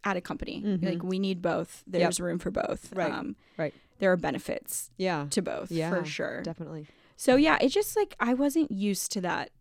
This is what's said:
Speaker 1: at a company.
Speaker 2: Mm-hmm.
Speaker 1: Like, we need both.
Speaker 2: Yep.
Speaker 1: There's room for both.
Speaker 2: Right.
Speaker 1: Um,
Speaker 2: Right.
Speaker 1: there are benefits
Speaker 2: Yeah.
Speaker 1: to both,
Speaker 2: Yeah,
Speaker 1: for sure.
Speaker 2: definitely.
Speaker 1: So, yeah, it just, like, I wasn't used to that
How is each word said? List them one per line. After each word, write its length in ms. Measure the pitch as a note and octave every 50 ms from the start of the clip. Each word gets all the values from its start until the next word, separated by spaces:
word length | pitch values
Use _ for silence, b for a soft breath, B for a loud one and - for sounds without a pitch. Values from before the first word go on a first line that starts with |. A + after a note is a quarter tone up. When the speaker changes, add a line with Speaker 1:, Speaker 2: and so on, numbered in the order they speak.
| -
Speaker 1:
at 140 | G#3+ F#3+
a 40 | F3+
company. 400 | F3+ - - - - - - - G#3
Speaker 2:
Mm-hmm. 200 | G#3 G3 F3+ E3+
Speaker 1:
Like, 180 | F#3+ F3+ E3+ E3+
we 160 | F#3 F#3+ F#3
need 220 | G3 F#3+ F#3+ F3
both. 420 | F3+ E3+ E3 - E3 - - - -
Speaker 2:
Yep. 140 | - F#3 F3
Speaker 1:
There's 180 | F3 E3+ F3 -
room 180 | F3+ F3 E3+
for 140 | F3 - F#3+
both. 400 | G3 - - - - - - - -
Speaker 2:
Right. 180 | F#3 F3 D3+ -
Speaker 1:
Um, 240 | - - - - b b b b
Speaker 2:
Right. 160 | b E3 C#3+ - b b b b b
Speaker 1:
there 120 | G3 F#3+
are 60 | F#3
benefits 760 | F3+ - D3+ C3 F#3+ - - - - - - - - - - -
Speaker 2:
Yeah. 300 | - F#3 F#3 F3 D3+ C#3+ C#3+
Speaker 1:
to 100 | - -
both, 300 | - - - - - -
Speaker 2:
Yeah, 180 | E3 E3 D#3+ E3
Speaker 1:
for 140 | F3+ F3+ F3
sure. 360 | D3+ D3 - - - - - -
Speaker 2:
definitely. 420 | E3+ E3 - E3+ D3 D#3+ D#3 D3+ - b b b b b
Speaker 1:
So, 220 | b - - B3+
yeah, 200 | C4+ D4 D#4 D4+ -
it 80 | - C4+
just, 260 | - G4 G#4 - -
like, 200 | G#4+ G4+ G#4 - -
I 140 | - A#3 B3+
wasn't 380 | B3+ C#4+ C#4+ C4+ E4 D#4 -
used 400 | G#3+ F#3+ G3+ G#3 G3 - - - -
to 80 | G#3
that 300 | F3+ F3 D#3+ - C#3+ - _ _